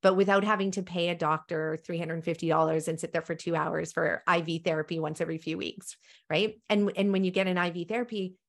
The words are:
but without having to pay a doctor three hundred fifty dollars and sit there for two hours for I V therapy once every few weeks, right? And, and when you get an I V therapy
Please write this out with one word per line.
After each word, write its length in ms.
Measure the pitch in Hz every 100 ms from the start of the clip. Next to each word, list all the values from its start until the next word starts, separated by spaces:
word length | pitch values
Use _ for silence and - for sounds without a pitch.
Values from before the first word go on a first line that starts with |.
but 140 | 196 185
without 280 | 196 196
having 280 | 196 208 196
to 120 | 190
pay 240 | 185 180 170
a 80 | 170
doctor 640 | 160 156 - 165 156 160 -
three 120 | 170
hundred 280 | 165 165 160
fifty 240 | 160 160
dollars 400 | 160 160 160 156
and 100 | 160
sit 140 | 160
there 80 | 170
for 140 | 160 160
two 200 | - 165
hours 380 | 160 165 165
for 280 | - 160 - -
I 140 | 175
V 180 | 165 165
therapy 400 | 170 156 151 165
once 220 | 156 156
every 160 | 165 160
few 200 | 160 160
weeks, 380 | - - - - _ - _
right? 260 | 151 214 214 _
And, 220 | 208 202 196
and 160 | 202
when 100 | 190
you 80 | 190
get 160 | 185 190
an 100 | 180
I 140 | 175
V 140 | 170 175
therapy 500 | 226 240 214 185 185